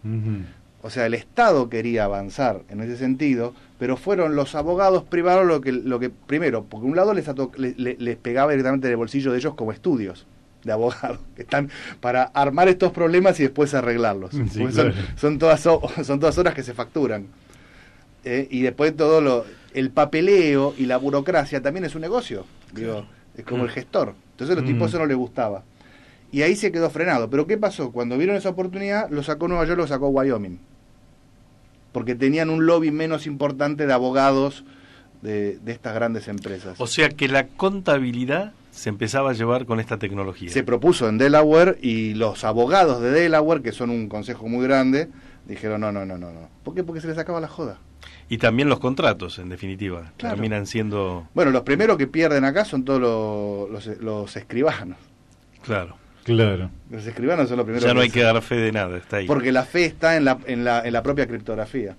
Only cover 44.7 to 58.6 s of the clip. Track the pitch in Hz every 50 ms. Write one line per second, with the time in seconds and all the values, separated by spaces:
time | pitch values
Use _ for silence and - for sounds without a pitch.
44.7 | 139 135 131 131 131 143 165 - - - - - - - - - 104 - - 107
45.7 | 107 104 110 107 101 101 98 95 92 90 90 85 82 82 82 82 - - - 143
46.7 | 160 185 175 165 165 160 160 160 156 165 156 175 170 170 160 - - - 156 113
47.7 | 95 - - - - - - - - - - - 120 113 123 117 110 123 143 147
48.7 | 127 104 - 127 135 135 170 127 104 90 92 87 - - 90 90 90 87 - 95
49.7 | 95 95 104 95 90 85 82 80 - - 120 117 104 101 110 110 107 104 101 98
50.7 | - 113 107 107 104 101 98 92 90 87 82 - _ 156 156 139 131 123 - 131
51.7 | 139 165 214 220 202 151 139 127 - 160 165 156 147 139 131 139 139 196 214 208
52.7 | 156 131 127 135 135 131 123 120 113 110 110 107 107 104 104 104 101 101 101 98
53.7 | 110 104 101 110 104 92 113 110 107 104 101 98 - 107 101 - - 120 139 156
54.7 | 135 - - - 135 - - _ _ _ _ _ - _ _ _ _ - - -
55.7 | 110 98 87 87 - - - - - - - - 117 113 113 104 98 90 92 90
56.7 | - - - - 117 110 104 113 110 123 120 139 180 170 139 117 123 123 117 107
57.7 | 113 123 120 120 123 127 123 120 107 120 120 113 113 113 110 - 123 117